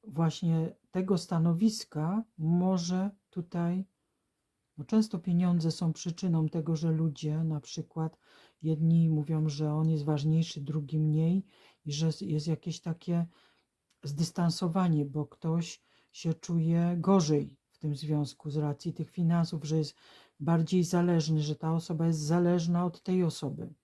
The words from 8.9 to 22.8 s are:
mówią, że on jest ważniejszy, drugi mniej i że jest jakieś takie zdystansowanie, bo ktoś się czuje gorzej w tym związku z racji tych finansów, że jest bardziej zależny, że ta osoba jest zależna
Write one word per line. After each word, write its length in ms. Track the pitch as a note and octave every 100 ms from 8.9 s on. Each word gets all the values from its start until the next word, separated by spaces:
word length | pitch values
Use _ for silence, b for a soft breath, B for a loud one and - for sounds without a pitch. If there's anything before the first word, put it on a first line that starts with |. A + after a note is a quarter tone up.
| E3 E3
mówią, 400 | D#3 D3 D#3+ D#3
że 240 | C#3+ D3+
on 160 | D3+ D#3+
jest 160 | D#3+
ważniejszy, 560 | D3 D3+ D3+ D#3+ E3 -
drugi 380 | C#3+ D#3 C#3+ D#3
mniej 460 | D#3 D3+ D#3+ F#3 b b b b
i 80 | D3+
że 180 | C#3+ E3 D3+
jest 260 | F#3 D3+ D3+
jakieś 340 | D#3 - E3
takie 460 | E3+ D#3+ - E3+ E3+ b b b b _ _ _
zdystansowanie, 1040 | C#3 D3 E3 - E3+ D#3+ F#3 F3+ F3+ D3+
bo 220 | C#3+ C#3+ C#3+
ktoś 560 | - E3 E3 E3 - b b b
się 220 | - E3+
czuje 600 | D#3+ - E3+ D#3+ E3+ E3+ F3
gorzej 580 | E3 G3 D3+ D3+ C#3+ - _
w 80 | _
tym 180 | D#3 C#3
związku 540 | D3+ D3+ C#3+ - D3+
z 60 | D3
racji 360 | D3 C#3+ E3+
tych 180 | - D#3+
finansów, 540 | - E3+ E3+ E3 E3
że 120 | D3 D#3+
jest 180 | D3 B B B B _
bardziej 440 | D3 E3+ D#3+ F#3
zależny, 580 | E3+ F3 F3 E3+ D3+ D#3
że 140 | D3 D3+
ta 180 | D#3+
osoba 320 | E3 E3 E3 E3
jest 140 | D#3+
zależna 640 | D3 E3+ F3 F3 E3 E3+